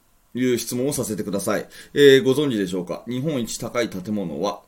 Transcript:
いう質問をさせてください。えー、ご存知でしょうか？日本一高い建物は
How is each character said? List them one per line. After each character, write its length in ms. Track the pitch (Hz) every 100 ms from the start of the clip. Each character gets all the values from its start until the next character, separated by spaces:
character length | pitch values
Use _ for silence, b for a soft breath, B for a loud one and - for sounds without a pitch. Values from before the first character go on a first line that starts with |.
| _ _ _
い 180 | 120 127
う 60 | 123
質 160 | -
問 120 | 123 135
を 40 |
さ 140 | 139 107
せ 100 | 101
て 80 |
く 60 | 104
だ 100 | 98
さ 160 | 107 98
い。 100 | - B B
え 240 | 147 143 135
ー、 40 |
ご 100 | 127
存 180 | 131 147
知 80 | 110
で 80 | 92
し 80 | 90
ょ 40 |
う 40 |
か？ 200 | 87 85 -
日 140 | 123
本 180 | 151 139
一 160 | 113 -
高 240 | 117 120
い 80 | 110
建 260 | 95 90
物 280 | 107 87 71
は 180 | 101 -